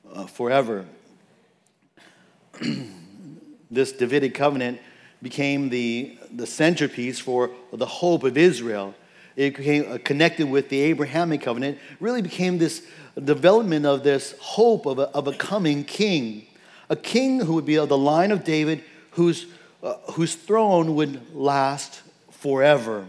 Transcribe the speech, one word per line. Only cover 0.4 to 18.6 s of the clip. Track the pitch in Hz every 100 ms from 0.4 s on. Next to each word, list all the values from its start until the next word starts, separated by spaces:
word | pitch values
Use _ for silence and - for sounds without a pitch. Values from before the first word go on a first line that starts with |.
| 120 135 117 104 90 - _ _ _ _ _ _ _ _ _ _ - _ _ _ _ -
<clears throat> | 156 139 107 92 95 - 170 - - - _
This | 117 131
Davidic | - 120 139 135
covenant | - 143 139 123 127 - - - _
became | 127 139 139 139 135
the, | 123 120 117 135 - -
the | 120 117
centerpiece | - 156 170 139 - 123 123
for | - 123 120 - -
the | 113
hope | 123 - 175 165
of | 135 127
Israel. | 180 120 117 104 98 - _ - -
It | - 139 139
became, | 143 147 147
uh, | 120
connected | - 147 165 165 147
with | 135 139
the | 139
Abrahamic | 147 156 143 156 170 147
covenant, | 127 117 135 139 - -
really | 208 247
became | 175 - 180 180
this | 165 - - - - -
development | 143 147 170 220 214 156
of | 147 139
this | 139 139 - -
hope | - - 233 202 143
of | 131
a, | 139
of | 147 139
a |
coming | 135 - 208 165 143
king, | 143 - 208 165 113 107 - _ - - _
a |
king | 147 - 233 269 262
who | 170
would | 165
be | 143 151
of | 143
the | 139
line | 139 160 196
of | 202
David, | - 156